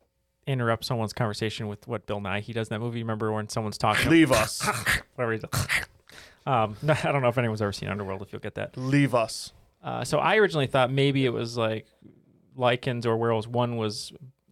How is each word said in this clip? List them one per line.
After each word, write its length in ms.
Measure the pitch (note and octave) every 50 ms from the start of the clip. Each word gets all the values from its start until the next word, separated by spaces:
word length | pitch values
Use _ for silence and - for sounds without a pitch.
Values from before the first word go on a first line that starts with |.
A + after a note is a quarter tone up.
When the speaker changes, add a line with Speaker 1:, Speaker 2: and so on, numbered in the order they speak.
| _ _ _ _ _ _ _ _ _
Speaker 1:
interrupt 380 | - C3+ B2+ A#2+ A2+ A2+ - -
someone's 300 | - C3+ A#2 A2 G2+ -
conversation 540 | - A#2+ G#2 G#2 - A#2 G#2+ - - A2+ G#2
with 200 | G#2 - - -
what 160 | A#2+ G#2+ -
Bill 140 | - G#2+ G2+
Nighy 320 | G2+ F#2+ F#2+ G#2 G#2+ A#2 A2+
does 160 | A#2 A2 -
in 60 | A2+
that 60 | G#2+ A#2
movie. 160 | A#2+ A#2 A#2+ A2+
Remember 300 | A2+ A2 G#2+ A2+ A2 G#2+
when 160 | G#2+ G#2+ -
someone's 300 | - A#2+ A2 G#2 G2+ -
talking? 320 | - A2 G#2 - - -
Speaker 2:
Leave 200 | D#3+ E3 D#3+ B2
us. 320 | C3 A2 G#2+ G#2+ - - -
Speaker 1:
<laughs> 520 | - - A#2 - - - - - _ _
Whatever 180 | - B2 A2+ A2
he 60 | A2
does. 280 | - - - - - - - - - - _ _ _ - - - - - - _ -
Um, 300 | C#3+ C3+ A#2 A2 G#2 A2 - -
no, 100 | D3+ D3+ - -
I 80 | D#3+ C#3+
don't 100 | C#3 B2+
know 60 | B2
if 100 | A#2 C3
anyone's 240 | A#2+ A2+ A2 G#2+ G#2+
ever 100 | G2+ G2
seen 160 | - - G2+
Underworld, 320 | F#2+ G#2 G2+ F#2+ F#2+ F#2+
if 100 | G2 -
you'll 120 | - G#2 -
get 140 | G#2 -
that. 200 | G#2 G#2 - -
Speaker 2:
Leave 380 | C3 B2+ C3 C3+ C#3+ C#3+ C3 A#2
us. 380 | A#2+ A2+ A2 - - - - - - _ _ _ _ -
Speaker 1:
Uh, 220 | D3 A#2+ A#2 B2
so 140 | B2+ D#3 C#3
I 180 | C3+ D#3+ G3
originally 300 | A3 G#3 F3+ D#3+ D#3 C3+
thought 240 | - - C3+ B2+ B2
maybe 340 | C3 C#3 C#3 C#3+ C3+ C3+ C3
it 80 | B2 A#2
was, 240 | - A#2 A#2 A#2
like, 300 | A#2+ A2+ A2 A2 A2 - _ _ _ - - - _ _ _ _ _ _ _ -
lichens 520 | C3 B2+ B2 B2 B2 - C3+ B2 A#2+ A2+
or 100 | A#2 A2+
werewolves. 320 | A2+ A#2 A#2 A2+ A2 G#2+ A2+
One 300 | A#2+ A#2+ B2 A#2+ A#2+ A#2
was, 340 | A2 G#2+ G#2 - - - - - C#3 B2+ - _ _ _